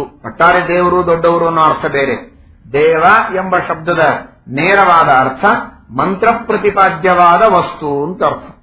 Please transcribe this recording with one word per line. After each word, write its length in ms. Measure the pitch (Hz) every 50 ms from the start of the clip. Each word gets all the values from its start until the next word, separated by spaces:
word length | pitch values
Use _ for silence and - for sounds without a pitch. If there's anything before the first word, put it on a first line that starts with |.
| 139 - - _ -
ಒಟ್ಟಾರೆ 420 | 110 - - 160 180 180 180 175
ದೇವರು 380 | 170 175 180 180 180 180 180 175
ದೊಡ್ಡವರು 420 | 175 165 165 170 170 170 170 170
ಅನ್ನೋ 140 | 165 165 160
ಅರ್ಥ 240 | 156 151 147 - 160
ಬೇರೆ. 480 | 151 135 139 139 131 117 - - - - - - - - _ - 110 127
ದೇವ 300 | 143 156 160 160 156 165 190 214 226 214 - 185
ಎಂಬ 220 | 185 185 185 185
ಶಬ್ದದ 720 | 175 - - 165 160 156 170 170 165 156 139 123 - - - _ _ _
ನೇರವಾದ 640 | 120 123 139 160 190 202 196 190 180 175 165 156 143
ಅರ್ಥ 360 | 139 131 131 135 - - 196 208 233 226 - - - - - -
ಮಂತ್ರ 360 | 113 131 151 185 196 185 220 233 233 233 -
ಪ್ರತಿಪಾದ್ಯವಾದ 1080 | - 208 202 208 208 196 196 190 185 165 156 170 185 180 175 175 170 175 185 175 175 180
ವಸ್ತು 520 | 170 160 - - - 156 147 143 143 147
ಅಂತ 180 | 170 185 - 165
ಅರ್ಥ. 340 | 143 135 - - - - _